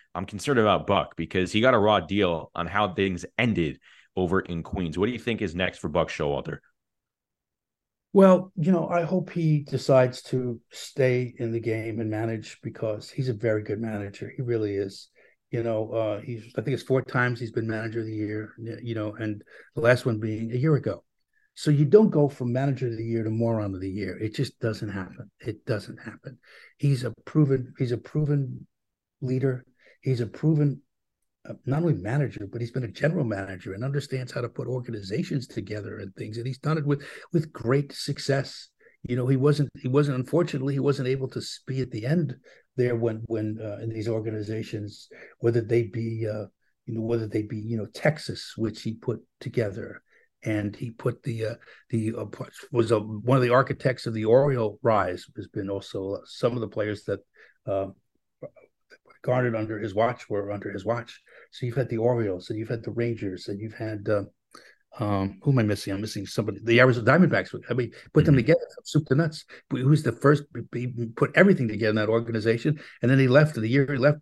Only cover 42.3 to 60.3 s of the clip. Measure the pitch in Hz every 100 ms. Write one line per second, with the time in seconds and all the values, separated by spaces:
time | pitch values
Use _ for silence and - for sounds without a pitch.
42.3 | 120 - - _ - 123 117 117 110 117
43.3 | 110 107 107 110 104 113 110 110 110 110
44.3 | 110 104 110 98 107 101 - - - -
45.3 | _ 117 117 104 117 113 113 113 113 110
46.3 | 107 98 _ _ _ - 113 110 117 107
47.3 | 110 104 110 107 113 101 - - - -
48.3 | - - - 110 - 110 113 - 107 -
49.3 | - 131 120 107 92 - - _ _ _
50.3 | _ - 107 104 - 123 113 127 120 -
51.3 | 113 110 120 - - _ 113 110 113 107
52.3 | - - - - 120 107 110 107 107 120
53.3 | 135 123 127 135 - 135 127 120 110 107
54.3 | 123 143 127 107 104 117 107 90 90 -
55.3 | - 101 107 98 98 - 101 95 101 -
56.3 | - 123 117 104 110 107 104 - 98 _
57.3 | _ - _ 107 98 95 - _ _ _
58.3 | _ 123 - - _ _ - _ _ -
59.3 | 127 123 113 107 107 107 95 117 123 -